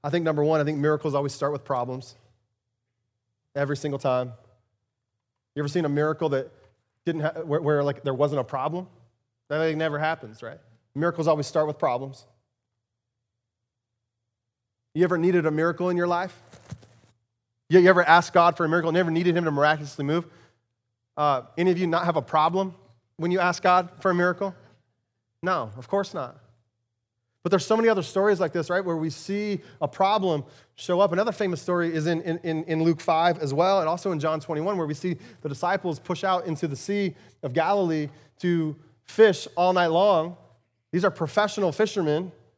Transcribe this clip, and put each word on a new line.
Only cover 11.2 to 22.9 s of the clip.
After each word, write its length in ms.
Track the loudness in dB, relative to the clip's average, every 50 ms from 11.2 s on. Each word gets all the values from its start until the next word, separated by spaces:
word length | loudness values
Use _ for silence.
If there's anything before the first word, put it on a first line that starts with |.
| 2
always 200 | 2 2 0 0
start 200 | -2 0 0 0
with 120 | 0 -2 -2
problems. 480 | -2 -2 -2 -2 -6 -10 -14 -18 -20 _ _ _ _ _ _ _ _ _ _ _ _ _ _ _ _ _ _ _ _ _ _ _ _ _ _ _ _ _ _ _ _ _ _ _ _ _ _ _ _ _ _ _ _ _ _ _ _ _ _ _ _ _ _
You 100 | 0 2
ever 140 | 2 2 2
needed 280 | 2 4 2 4 2
a 40 | 2
miracle 400 | 0 2 0 0 0 -2 -2 -2
in 60 | 0
your 100 | 0 0
life? 360 | 0 -2 -2 -4 -6 -10 -18 _ _ -20 -20 -18 -18 -18 -18 -18 _ _ _ _ _ _ _ _ _ _ _ _ _ _ _ _ _
You, 100 | 6 8
you 100 | 8 8
ever 140 | 6 6
asked 300 | 6 6 6 6 6 4
God 240 | 4 4 4 4 4
for 80 | 2 0
a 40 | 0
miracle, 240 | 2 2 0 2
never 180 | 0 2 0 2
needed 260 | 0 2 2 2 2
him 80 | 2 0
to 60 | 0
miraculously 540 | 0 2 2 2 2 0 -4 -12 -8 -6 -2
move? 220 | -2 -2 -2 -4 -6 -20 -20 -20 _ _ _ _ _ _ _ _ _ _ _ _ _ _
Uh, 260 | 0 0 2 2 0 -4 -8 -4
any 140 | 0 2 2
of 80 | 2 2
you 80 | 0
not 180 | 0 0 0 0
have 120 | 0 0
a 60 | -2
problem 520 | -2 0 2 2 2 2 2 0 -4 -4 -8 -14 _ _